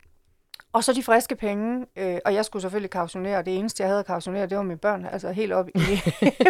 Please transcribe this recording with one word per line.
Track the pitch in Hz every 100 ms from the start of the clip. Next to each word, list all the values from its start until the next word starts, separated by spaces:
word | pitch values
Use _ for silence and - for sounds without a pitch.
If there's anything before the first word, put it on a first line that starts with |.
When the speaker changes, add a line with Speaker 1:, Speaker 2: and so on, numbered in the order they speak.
| - _ _ _ _ - -
Speaker 1:
og | 233
så | 226
de | 247
friske | 240 226 226 233
penge, | 214 202 220 247 247 -
øh, | 190 175 -
og |
jeg | 202 214
skulle | 208
selvfølgelig | 185 202 190
kautionere, | 185 170 190 190 196
og | 175
det | 185
eneste, | 220 -
jeg | 190
havde | 202
at | 196
kautionere, | 175 175 190 190
det | 196
var |
mine | 196 165
børn, | 202 202 180
altså | 190 185
helt | 185 214
op | 185 185
i | 190
Speaker 2:
<laughs> | 160 202 170 - - - 330